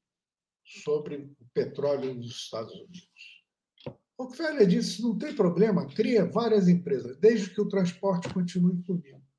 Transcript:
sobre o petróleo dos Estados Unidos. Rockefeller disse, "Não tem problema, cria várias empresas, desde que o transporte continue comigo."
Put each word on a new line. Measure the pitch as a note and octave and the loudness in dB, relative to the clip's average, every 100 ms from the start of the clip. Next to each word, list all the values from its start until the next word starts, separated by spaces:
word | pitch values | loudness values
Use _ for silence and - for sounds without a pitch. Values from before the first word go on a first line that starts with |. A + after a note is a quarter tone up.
| _ _ _ _ _ _ | _ _ _ _ _ _
sobre | _ - D3+ D3 D3 C#3+ - - | _ -12 -4 -4 -4 -12 -14 -20
o | - | -10
petróleo | D3 B2 - C#3+ C3+ C3 | -4 -4 -2 -2 -2 -4
dos | B2 A#2 | -8 -12
Estados | - - A2+ G#2+ | -12 -10 -10 -10
Unidos. | F2 - F3 _ _ - - _ _ _ _ - - _ - | -14 -20 -20 _ _ -20 -20 _ _ _ _ -18 -18 _ -14
Rockefeller | B3+ - D#4 C#4+ F#3 | -12 -6 -2 4 4
disse, | A#3 - - | 4 0 -4
"Não | A#3 F#3+ | -4 -2
tem | D4 | -4
problema, | - F3+ E3+ A3 E3+ - | 0 0 2 2 2 -2
cria | - B3+ A3+ | -2 2 2
várias | - A3 A#3 G#3+ F3+ | 2 0 2 4 6
empresas, | F3 - B2+ B2 - | 4 2 -4 -4 4
desde | G#3+ A3 F#3+ | 6 6 0
que | - | -2
o | F#3 | -2
transporte | G3 F3 - G3 F3 - | 0 0 0 -2 -2 -2
continue | F#3 F3 F#3 F3+ F3+ | -4 -2 2 2 2
comigo." | - F3 C3+ C3+ _ | -4 -6 -6 -20 _